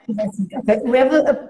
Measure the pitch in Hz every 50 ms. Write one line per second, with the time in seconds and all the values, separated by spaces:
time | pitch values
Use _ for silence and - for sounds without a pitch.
0 | _ 240 208 208 214 202 - - 190 - 196 170 - 214 214 220 - 240 247 254
1 | 269 269 311 302 - - 220 - -